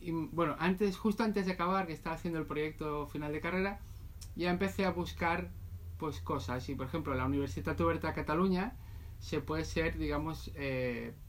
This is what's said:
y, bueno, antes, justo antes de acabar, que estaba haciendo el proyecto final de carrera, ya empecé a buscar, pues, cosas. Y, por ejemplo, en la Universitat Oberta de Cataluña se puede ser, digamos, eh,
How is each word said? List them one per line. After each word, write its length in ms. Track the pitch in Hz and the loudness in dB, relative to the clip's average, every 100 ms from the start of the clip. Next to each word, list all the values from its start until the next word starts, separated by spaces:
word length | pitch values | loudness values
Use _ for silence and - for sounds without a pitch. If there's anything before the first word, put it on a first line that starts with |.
y, 100 | 170 165 151 | -2 -2 0
bueno, 240 | 156 160 - | 2 2 4
antes, 380 | 170 185 208 185 | 4 6 4 4
justo 260 | 220 202 | 2 4
antes 240 | 220 208 190 | 2 2 2
de 60 | |
acabar, 340 | 180 175 196 170 | 2 2 2 0
que 60 | |
estaba 240 | 151 165 160 | -4 -4 -2
haciendo 240 | 175 160 | 0 -2
el 60 | 147 | 0
proyecto 600 | 147 156 156 156 147 143 | 0 -2 -2 -2 -2 -2
final 260 | 143 147 | -4 -2
de 80 | 151 | -2
carrera, 400 | 170 185 190 202 - - - - - | 0 2 0 -2 -10 -12 -12 -12 -10
ya 160 | - 175 | 0 2
empecé 340 | 180 196 196 190 | 4 2 2 2
a 40 | |
buscar, 600 | 170 170 - 170 175 175 - - - - - | 2 -4 0 2 2 -2 -8 -10 -10 -10 -4
pues, 220 | 156 135 | -4 -4
cosas. 480 | - 143 127 123 127 | -2 -2 0 -2 -2
Y, 60 | |
por 120 | 131 131 | -4 -2
ejemplo, 260 | 165 151 | -2 0
en 60 | 127 | 2
la 80 | 131 | 2
Universitat 540 | 139 139 156 160 156 | 2 0 -2 -2 2
Oberta 280 | 170 160 160 | 2 4 0
de 60 | |
Cataluña 600 | 156 147 156 190 180 220 - - - - - | 0 2 4 6 4 0 -4 -10 -10 -10 -10
se 200 | - 151 | -2 -2
puede 240 | 139 156 | 0 -2
ser, 340 | 160 165 165 160 | 0 2 2 2
digamos, 520 | 151 147 156 156 - 147 | 0 0 0 -4 -6 -4
eh, 580 | 139 131 127 117 117 - | -2 0 0 -2 -6 -10